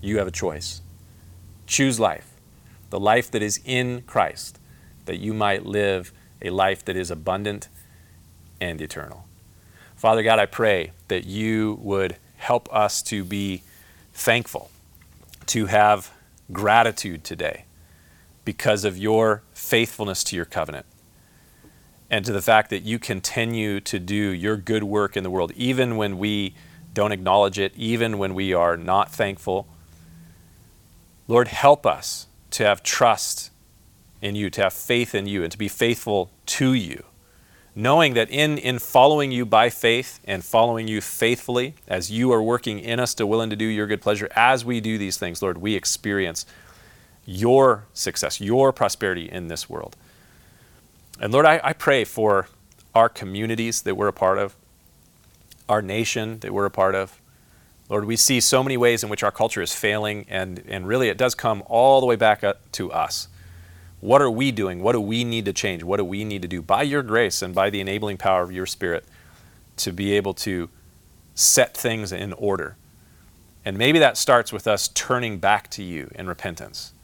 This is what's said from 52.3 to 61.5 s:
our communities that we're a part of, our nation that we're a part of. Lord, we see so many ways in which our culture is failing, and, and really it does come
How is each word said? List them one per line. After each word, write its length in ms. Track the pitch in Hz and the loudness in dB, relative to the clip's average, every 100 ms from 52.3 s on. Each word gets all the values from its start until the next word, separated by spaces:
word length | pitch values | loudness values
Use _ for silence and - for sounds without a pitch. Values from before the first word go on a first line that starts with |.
| 98 92 _ _ _ _ | 2 0 _ _ _ _
our 140 | 113 117 | 4 4
communities 760 | - 98 98 113 113 113 113 | 2 -8 -6 -4 -2 -2 -4
that 140 | - 98 | -4 -2
we're 100 | 101 | -2
a 60 | |
part 260 | - 95 98 | 2 0 2
of, 160 | 98 - _ _ _ _ _ _ _ _ _ - - | -2 -8 _ _ _ _ _ _ _ _ _ -20 -2
our 140 | 110 | -2
nation 560 | 98 104 113 - 110 110 | 0 -4 -2 -4 -6 -8
that 140 | 104 | -6
we're 120 | 98 101 | -2 -2
a 40 | |
part 240 | - 95 | 2 2
of. 260 | 98 95 - _ _ _ _ _ _ _ | 2 -4 -10 _ _ _ _ _ _ _
Lord, 160 | 104 | -4
we 100 | 104 | -2
see 240 | 113 - 127 | 0 2 4
so 240 | - 131 | 4 2
many 140 | 135 127 | 2 2
ways 260 | 120 117 | 4 2
in 60 | 107 | -2
which 160 | 104 | -2
our 80 | 104 | -2
culture 280 | - 113 107 | 0 -2 -2
is 140 | 85 | -6
failing, 520 | - 110 107 107 104 101 | -2 0 0 -2 -6 -6
and, 340 | 95 95 90 - | -6 -6 -10 -10
and 180 | 98 90 | -10 -2
really 220 | 120 123 | 0 0
it 100 | 95 | 2
does 160 | 127 | 0
come 300 | - 120 | 0 -2